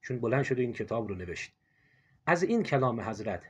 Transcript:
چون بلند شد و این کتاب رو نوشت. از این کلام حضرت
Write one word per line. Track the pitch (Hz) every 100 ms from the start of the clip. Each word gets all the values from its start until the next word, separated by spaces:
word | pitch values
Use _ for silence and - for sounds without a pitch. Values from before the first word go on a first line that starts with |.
چون | - 127
بلند | 117 131
شد | 139 127
و |
این | 123
کتاب | 110 107 113 107
رو | 92
نوشت. | 87 82 - _ _ _ _ _ _ _ -
از | 170
این | 185 233
کلام | 202 139 127 117
حضرت | 104 110 107 92 -